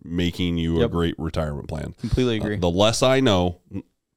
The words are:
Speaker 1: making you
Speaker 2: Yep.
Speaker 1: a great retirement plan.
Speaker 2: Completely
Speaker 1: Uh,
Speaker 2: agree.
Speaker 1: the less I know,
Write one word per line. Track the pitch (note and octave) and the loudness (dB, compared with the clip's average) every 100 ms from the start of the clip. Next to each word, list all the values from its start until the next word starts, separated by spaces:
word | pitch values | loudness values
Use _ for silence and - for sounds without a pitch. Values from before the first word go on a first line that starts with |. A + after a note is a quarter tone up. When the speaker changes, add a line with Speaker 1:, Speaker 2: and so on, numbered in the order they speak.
Speaker 1:
making | D2+ E2+ F2 - F2 E2+ | -6 -2 -2 0 -2 0
you | E2 E2 | 0 0
Speaker 2:
Yep. | A2 | 0
Speaker 1:
a | |
great | E2+ E2+ - | 0 -2 -2
retirement | D#2+ E2 D#2 C#2+ - | -6 -4 -4 -6 -8
plan. | D#2 C#2+ - | -10 -10 -10
Speaker 2:
Completely | A#2 - B2+ G#2+ | -2 0 0 0
Speaker 1:
Uh, | |
Speaker 2:
agree. | G#2 G2+ | -4 -2
Speaker 1:
the | F2 | 0
less | F2 G#2+ A2+ | 4 2 4
I | C3 C3+ | 4 4
know, | C3 F#2 F2+ F2 _ F#2+ - _ _ | 4 4 2 -2 _ -14 -14 _ _